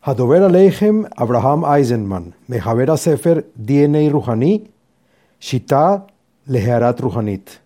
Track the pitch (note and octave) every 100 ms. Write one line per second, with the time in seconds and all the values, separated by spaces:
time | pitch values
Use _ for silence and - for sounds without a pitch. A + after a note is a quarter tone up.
0 | - B2 B2 E3 G3 F3+ G3 G3 G#3+ G#3+
1 | G#3+ - A#2 A#2+ A#2+ D3 C#3+ C#3+ C#3+ A#2+
2 | G2+ F#2+ E2+ - - A#2+ G#2+ A#2 C3 D#3
3 | - D3 E3+ E3 - - G#2+ C#3 D3 D3+
4 | D3+ C#3+ B2+ A2+ C3+ G#3 G#3 _ _ _
5 | _ _ _ _ - B2+ - C#3 D#3+ G3
6 | G3 _ _ _ - B2+ G#2 A#2+ A#2+ A#2+
7 | B2+ G#2+ G#2+ F#2+ - -